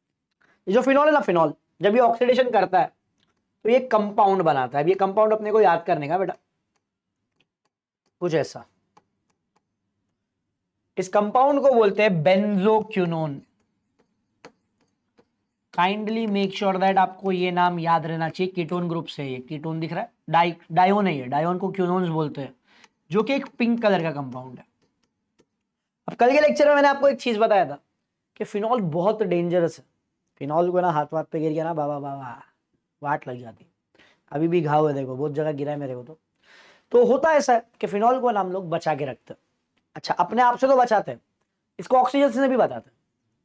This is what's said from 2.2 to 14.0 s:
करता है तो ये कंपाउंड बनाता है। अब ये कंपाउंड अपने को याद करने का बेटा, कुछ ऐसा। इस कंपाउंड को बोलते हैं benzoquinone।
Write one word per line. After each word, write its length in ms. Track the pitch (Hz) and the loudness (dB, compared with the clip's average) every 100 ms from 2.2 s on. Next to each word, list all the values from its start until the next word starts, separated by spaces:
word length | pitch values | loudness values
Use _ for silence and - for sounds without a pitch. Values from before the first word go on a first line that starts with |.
| 247 254 254 | 0 2 2
करता 300 | 208 180 180 | 0 2 0
है 120 | 156 _ _ _ _ _ _ _ | 0 _ _ _ _ _ _ _
तो 40 | 214 | 2
ये 120 | 254 | 2
कंपाउंड 640 | 254 214 208 202 202 196 | 2 -2 0 2 2 4
बनाता 360 | 160 143 127 139 | 2 0 0 -2
है। 60 | |
अब 40 | 156 | 0
ये 60 | |
कंपाउंड 380 | 196 196 196 214 | 2 0 2 2
अपने 200 | 214 214 | 2 0
को 80 | 214 | 4
याद 240 | 196 165 - | 4 4 0
करने 220 | 160 143 | -4 -2
का 100 | 180 | -2
बेटा, 160 | 185 - _ _ _ _ _ _ _ _ _ _ _ _ _ _ _ _ _ - | -4 -8 _ _ _ _ _ _ _ _ _ _ _ _ _ _ _ _ _ -8
कुछ 140 | 175 | -2
ऐसा। 300 | 156 131 123 - _ _ _ _ _ _ _ _ _ _ _ _ _ _ _ _ _ _ _ _ _ _ - | -2 -4 -8 -20 _ _ _ _ _ _ _ _ _ _ _ _ _ _ _ _ _ _ _ _ _ _ -10
इस 120 | 185 | -2
कंपाउंड 540 | 208 208 247 269 285 | 0 2 2 4 4
को 100 | 262 | 4
बोलते 300 | 240 214 196 | 4 4 4
हैं 220 | 214 175 | 2 2
benzoquinone। 1120 | 151 190 208 202 202 220 214 196 175 165 156 143 - _ _ _ _ _ | 2 2 2 0 2 2 0 -2 -2 -2 -6 -8 -16 _ _ _ _ _